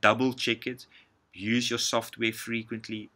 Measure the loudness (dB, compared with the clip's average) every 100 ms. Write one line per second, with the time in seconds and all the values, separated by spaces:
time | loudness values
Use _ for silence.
0 | 4 6 2 2 -2 -2 -4 -10 -14 -20
1 | _ _ _ -6 0 2 2 0 0 0
2 | -2 -2 -2 -2 -6 -6 -6 -10 -8 -10
3 | -10